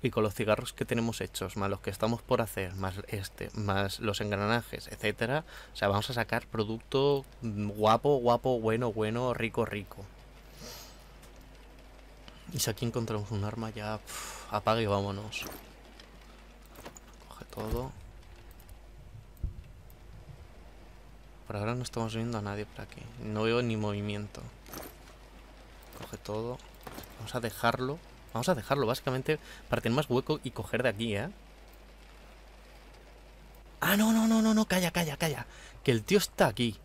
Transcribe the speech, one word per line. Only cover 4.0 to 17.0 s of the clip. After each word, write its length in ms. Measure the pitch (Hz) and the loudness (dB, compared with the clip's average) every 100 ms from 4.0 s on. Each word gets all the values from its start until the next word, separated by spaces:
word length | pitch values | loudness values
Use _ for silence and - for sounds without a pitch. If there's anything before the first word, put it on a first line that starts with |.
los 200 | 113 101 | -2 -2
engranajes, 680 | 104 101 104 117 113 110 - | -2 0 2 2 0 -10 -12
etcétera. 560 | 107 107 104 117 143 160 - - | -2 -2 0 0 0 -4 -16 -16
O 40 | - | -2
sea, 120 | 101 | 2
vamos 200 | 101 107 | 2 0
a 60 | |
sacar 320 | 120 113 113 - | -2 0 -2 -2
producto, 800 | 110 107 110 - 135 139 139 135 - | -2 -2 -2 0 2 4 2 -2 -8
mm, 280 | 120 104 104 | -6 -2 -2
guapo, 460 | 104 107 113 143 143 | 4 6 6 6 4
guapo, 420 | 120 120 131 123 | 6 4 4 2
bueno, 320 | 110 113 123 | 4 2 0
bueno, 420 | 107 107 113 127 | 0 0 2 0
rico, 300 | 120 113 101 | 0 0 0
rico. 400 | 113 104 95 - 98 - - - - - - - - - - - - - - - - - - - - - - - - | 0 -2 -8 -12 -16 -16 -20 -20 -20 -16 -14 -14 -16 -20 -20 -20 -20 -20 -20 -20 -20 -20 -20 -20 -20 -20 -20 -20 -10
Y 80 | - | -2
si 100 | - | -2
aquí 140 | 110 | 0
encontramos 480 | 117 117 113 110 101 | -2 -2 -2 -2 -2
un 100 | 107 | -2
arma 260 | 101 107 110 | -2 -2 -6
ya, 280 | 110 107 107 | -6 -4 -6
pf, 560 | - - - - - | -6 -12 -10 -12 -4
apaga 260 | 104 107 110 | -2 2 4
y 60 | 110 | 6
vámonos. 580 | 101 101 98 107 - - - - - - - - - - - - - - - - - | 4 2 -2 -6 -8 -10 -12 -16 -20 -20 -20 -20 -20 -20 -20 -20 -20 -20 -18 -18 -18